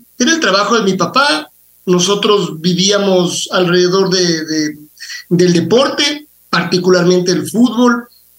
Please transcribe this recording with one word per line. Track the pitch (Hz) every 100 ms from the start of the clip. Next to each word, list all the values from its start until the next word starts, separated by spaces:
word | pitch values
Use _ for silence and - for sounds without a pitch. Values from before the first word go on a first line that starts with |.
| - _
era | 247
el | 330
trabajo | 208 190 214 233
de |
mi | 196
papá, | - 170 254 285 311 - _ _ _ -
nosotros | 180 180 202 214 202 170 156
vivíamos | 170 170 196 202 196 185 170 - -
alrededor | 202 175 180 180 190 185
de, | 185 175 160 156
de, | 156 151 147 - _ - - -
del | 175 180
deporte, | 175 170 233 277 - - 302 - _ _
particularmente | 170 175 180 180 180 175 180 180
el | 160 135
fútbol. | 208 254 233 247 240 - _ _